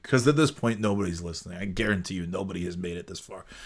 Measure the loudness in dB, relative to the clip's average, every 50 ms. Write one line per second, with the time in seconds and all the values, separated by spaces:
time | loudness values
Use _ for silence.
0 | 0 2 4 6 6 6 6 6 4 4 2 2 0 0 2 2 2 2 2 2
1 | 0 0 -2 -4 -6 -6 -8 -8 -10 -10 -8 -6 -6 -4 -2 0 2 2 2 2
2 | 0 -2 -4 -4 -2 -2 -2 -2 -2 -2 -4 -4 -4 -4 -4 -4 -4 -4 -6 -6
3 | -8 -10 -12 -12 -12 -12 -14 -14 -14 -16 -18 -18 -16